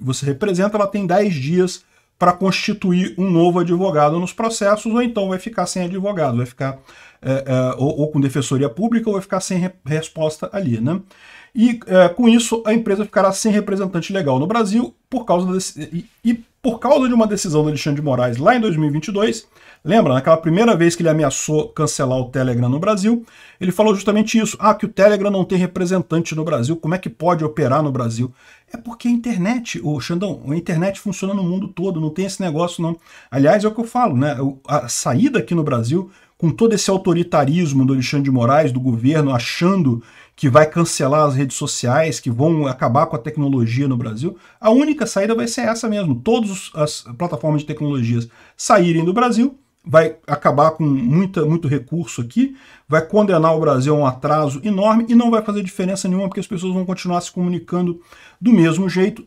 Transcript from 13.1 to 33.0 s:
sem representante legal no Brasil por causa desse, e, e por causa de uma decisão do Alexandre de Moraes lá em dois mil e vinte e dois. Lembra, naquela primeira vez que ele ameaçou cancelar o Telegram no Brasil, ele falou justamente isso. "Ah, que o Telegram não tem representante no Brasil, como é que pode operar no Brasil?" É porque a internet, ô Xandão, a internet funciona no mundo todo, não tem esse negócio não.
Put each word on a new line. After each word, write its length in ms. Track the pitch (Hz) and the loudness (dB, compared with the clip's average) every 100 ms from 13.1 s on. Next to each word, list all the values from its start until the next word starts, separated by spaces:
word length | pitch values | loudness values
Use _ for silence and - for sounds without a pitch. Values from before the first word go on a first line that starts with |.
| 208 190 | 2 2
sem 180 | 190 220 | 2 0
representante 640 | 208 208 196 190 175 160 | 0 0 -4 -4 -4 -4
legal 260 | 196 143 131 | -2 0 0
no 80 | 165 | 0
Brasil 480 | 233 208 226 - - _ | 0 0 0 -2 -8 _
por 160 | 269 | -6
causa 260 | - 175 185 | -2 0 0
desse, 300 | 185 - - | -2 -6 -10
e, 240 | 151 170 - _ | -10 -10 -12 _
e 120 | 233 233 - _ | -2 -2 -6 _
por 180 | 262 233 | -4 -2
causa 300 | 240 294 254 | 2 2 4
de 60 | |
uma 120 | 247 214 | 2 0
decisão 360 | 202 185 151 | -2 -2 0
do 60 | 151 | 0
Alexandre 320 | 147 156 143 | -2 -4 -4
de 40 | |
Moraes 320 | 147 123 123 120 | -2 -2 -2 0
lá 180 | 175 | 2
em 60 | 247 | 2
dois 160 | 214 156 | 0 0
mil 140 | 151 | 0
e 20 | |
vinte 160 | 147 220 | -2 -4
e 40 | |
dois. 340 | 196 226 226 - _ - - | -2 -2 -2 -12 _ -20 -10
Lembra, 300 | 147 226 170 | 0 2 4
naquela 240 | 131 165 160 | 2 2 2
primeira 400 | 165 175 233 175 | 4 2 4 4
vez 180 | 170 | 2
que 60 | - | 2
ele 80 | 165 | 2
ameaçou 640 | 156 143 - - 151 147 | 2 0 -2 -2 -2 -2
cancelar 480 | - 151 - 131 131 | -2 -4 -2 -2 -2
o 100 | 123 | -2
Telegram 400 | 135 127 120 123 | -2 0 0 0
no 100 | 143 | 0
Brasil, 460 | 196 208 208 233 226 - - - | 0 0 0 0 -4 -20 -20 -6
ele 140 | 185 | -2
falou 220 | 175 214 | 2 2
justamente 440 | 190 208 208 214 226 | 2 0 0 2 0
isso. 180 | 214 - | 0 0
"Ah, 140 | 208 | 0
que 100 | 214 | 2
o 40 | 202 | -2
Telegram 420 | - 202 208 202 | 4 4 4 0
não 140 | 190 | -2
tem 120 | 175 180 | 0 0
representante 800 | 180 185 180 185 - 160 165 | -2 -2 -2 -2 0 -2 -2
no 100 | 156 | -4
Brasil, 320 | 160 143 123 165 | -2 -2 -2 -2
como 180 | 156 | -2
é 40 | 180 | -4
que 100 | 135 | -6
pode 340 | - 165 170 | -4 0 0
operar 400 | 151 156 131 143 | 0 0 0 2
no 100 | 151 | 0
Brasil?" 380 | 127 117 113 123 - - - _ | -2 -4 -4 -6 -8 -20 -20 _
É 60 | 233 | -16
porque 320 | 233 - 240 | -14 -6 -2
a 20 | |
internet, 680 | 240 240 190 185 247 233 - | 0 -2 -2 -2 -2 -6 -6
ô 160 | 151 147 | -4 -4
Xandão, 440 | - 175 196 - 135 | -4 -4 -4 -6 -4
a 60 | 165 | -4
internet 440 | 170 160 190 196 | -2 -2 -2 -4
funciona 320 | 208 180 190 | -8 -6 -4
no 100 | 202 | -2
mundo 260 | 170 185 208 | -2 -2 -6
todo, 320 | - 190 156 | -6 -4 -2
não 100 | 156 | -4
tem 160 | 156 190 | -4 -6
esse 140 | - | -4
negócio 420 | 185 151 175 - | -4 -2 -4 -4
não. 160 | 165 170 | -6 -6